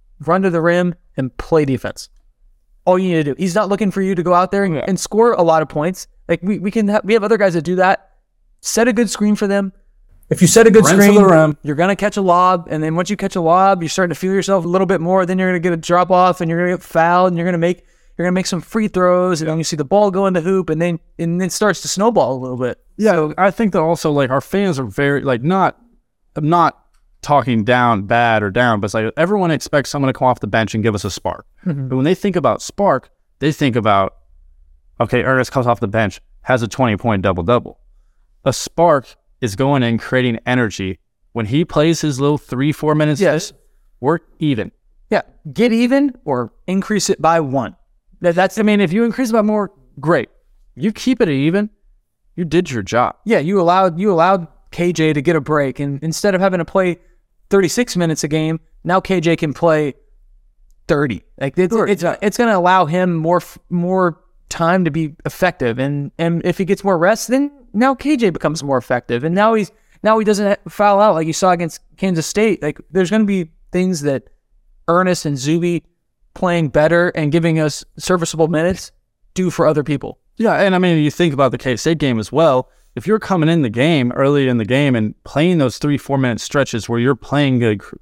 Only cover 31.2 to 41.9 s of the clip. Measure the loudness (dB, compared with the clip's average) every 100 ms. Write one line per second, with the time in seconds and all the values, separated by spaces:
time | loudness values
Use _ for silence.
31.2 | -8 -10 -14 _ -8 -6 -4 -2 0 0
32.2 | -2 0 0 -2 -6 -2 0 0 _ _
33.2 | _ -4 -2 0 0 0 2 2 0 -6
34.2 | _ -20 -20 _ _ _ _ -6 -2 0
35.2 | 0 0 0 -2 -2 -2 -2 -2 -2 -6
36.2 | _ -12 -2 -2 -2 -2 -2 0 -2 0
37.2 | 0 -2 0 0 -2 -20 _ _ _ _
38.2 | _ _ -4 -4 -6 0 2 2 -2 _
39.2 | _ -8 -6 -2 0 2 0 -2 0 0
40.2 | 0 -2 -2 0 -2 -4 -8 -8 _ _
41.2 | _ -8 -2 -2 0 0 0